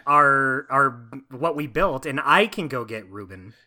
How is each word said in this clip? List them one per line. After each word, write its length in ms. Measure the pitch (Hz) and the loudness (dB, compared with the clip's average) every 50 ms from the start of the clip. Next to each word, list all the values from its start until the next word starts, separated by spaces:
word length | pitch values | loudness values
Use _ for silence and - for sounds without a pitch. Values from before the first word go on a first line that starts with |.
| - | -2
our, 580 | 143 147 147 147 139 139 135 135 131 131 139 - - | 2 4 6 6 6 4 4 2 0 -2 -4 -4 0
our, 380 | 135 139 139 135 123 117 117 113 120 135 - - | 2 2 2 2 0 -6 -16 -18 -18 -20 -18 -16
what 260 | 135 123 151 170 151 | -10 -4 -4 -4 -2
we 120 | 151 151 | -4 -6
built, 380 | 127 107 151 190 185 135 131 - | -4 -2 0 0 0 0 -4 -6
and 120 | 151 131 139 - | -6 -6 -2 2
I 240 | 143 156 190 233 | 4 4 4 4
can 200 | 220 - 214 165 | 2 -2 -6 -6
go 160 | 139 139 123 113 | -6 -6 -6 -8
get 220 | 107 113 107 - 92 | -8 -10 -12 -12 -12
Reuben." 420 | 98 104 101 90 95 92 92 107 - _ _ | -16 -16 -16 -16 -16 -18 -20 -20 -20 _ _